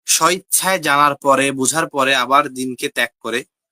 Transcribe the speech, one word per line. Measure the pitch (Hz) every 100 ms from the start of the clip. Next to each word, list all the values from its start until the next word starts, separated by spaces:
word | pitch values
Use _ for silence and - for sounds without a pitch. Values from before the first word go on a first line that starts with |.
| -
স্বইচ্ছায় | - 160 185 - - 175 190
জানার | 151 143 147 139
পরে, | 143 135 139
বুঝার | 135 131 147 160
পরে | 143 135
আবার | 135 123 139 147
দিনকে | 131 131 123 143
ত্যাগ | 131 120 _
করে, | 117 117 - _ _